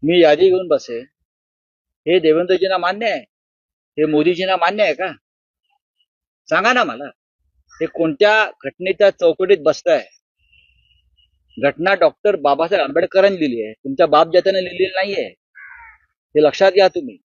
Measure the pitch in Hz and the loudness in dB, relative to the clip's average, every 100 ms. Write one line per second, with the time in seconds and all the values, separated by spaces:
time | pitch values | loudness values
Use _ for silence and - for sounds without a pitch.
0 | 147 175 160 151 190 185 185 143 - 117 | 0 4 4 6 4 2 0 -4 -4 -14
1 | 131 _ _ _ _ _ _ _ _ _ | -14 _ _ _ _ _ _ _ _ _
2 | - 180 160 156 180 185 190 185 175 196 | 0 2 4 2 0 -2 -2 -2 -4 -4
3 | 226 180 190 _ _ _ _ _ _ - | -6 -6 -10 _ _ _ _ _ _ -4
4 | 156 151 151 170 185 185 170 202 202 143 | -2 2 0 0 -2 -2 -2 0 -2 -2
5 | 180 147 _ _ _ _ _ _ _ _ | -8 -10 _ _ _ _ _ _ _ _
6 | _ _ _ _ _ 160 208 247 196 117 | _ _ _ _ _ -2 0 0 -2 -6
7 | 139 - _ _ _ _ _ _ 160 - | -14 -18 _ _ _ _ _ _ -8 -4
8 | 165 147 208 214 208 - 135 - 185 185 | -4 0 2 2 -2 -6 -16 -10 -8 0
9 | 202 - 175 165 185 190 143 147 - 151 | 0 2 -2 0 0 0 0 -2 -2 -2
10 | 107 _ _ _ _ _ _ _ _ _ | -2 _ _ _ _ _ _ _ _ _
11 | _ _ _ _ _ - 139 139 175 196 | _ _ _ _ _ -4 -4 -2 -2 2
12 | 170 - 156 170 143 143 165 196 139 143 | 0 0 -4 0 0 0 0 0 -2 -2
13 | 180 190 196 190 151 117 107 110 139 135 | 0 2 2 2 -4 -4 -8 -12 -12 -2
14 | 165 151 165 180 185 190 180 175 185 185 | 2 4 4 2 2 -2 -4 -6 -6 -4
15 | 196 190 110 _ _ - - - - _ | -4 -6 -8 _ _ -20 -20 -20 -20 _
16 | _ _ _ 147 151 - 190 185 190 180 | _ _ _ 0 2 2 2 4 2 0
17 | 135 95 | -12 -16